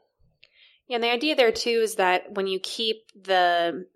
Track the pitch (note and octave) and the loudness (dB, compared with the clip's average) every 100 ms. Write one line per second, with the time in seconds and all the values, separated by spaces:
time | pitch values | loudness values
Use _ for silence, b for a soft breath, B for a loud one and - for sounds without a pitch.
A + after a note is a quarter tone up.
0 | _ _ _ _ b b b b b A#3+ | _ _ _ _ b b b b b -4
1 | A#3 A#3+ D4+ C4+ A#3 A3+ A#3+ A3+ A3 G#3+ | -2 0 0 2 2 2 0 0 0 0
2 | F#3 F3+ - G3 F#3+ F#3+ - - A3+ A3 | 2 2 -2 -6 -4 -6 -8 -6 -4 -6
3 | _ G3+ F#3 F#3 F3 F3 E3+ F3 F#3 | _ -10 0 2 4 2 -2 -4 -12